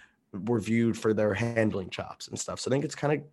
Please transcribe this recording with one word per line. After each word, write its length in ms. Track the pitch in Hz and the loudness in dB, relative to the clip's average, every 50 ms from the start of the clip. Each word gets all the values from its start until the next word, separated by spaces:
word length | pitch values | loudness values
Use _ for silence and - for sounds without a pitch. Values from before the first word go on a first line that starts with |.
| - - _ _ _ _ - 98 87 | -20 -20 _ _ _ _ -10 -6 -2
were 160 | 110 120 110 | 0 0 0
viewed 360 | 92 110 113 117 117 117 107 | 0 2 2 4 4 2 2
for 160 | - - 110 | 2 2 2
their 220 | 107 104 107 104 95 | 2 4 4 2 2
handling 560 | 98 117 117 117 117 110 104 90 98 90 - | 2 0 0 2 2 2 2 2 -2 -4 -6
chops 380 | - - - - - - - - | -8 -8 -8 -10 -12 -14 -12 -10
and 100 | 107 - | -8 -8
stuff. 220 | - - 90 - | -6 -6 -8 -6
So 100 | - - | -2 0
I 20 | |
think 120 | 127 143 151 | 0 0 0
it's 100 | 151 - | -2 -4
kinda 220 | - - 143 151 143 143 - | -2 0 0 0 0 -2 -8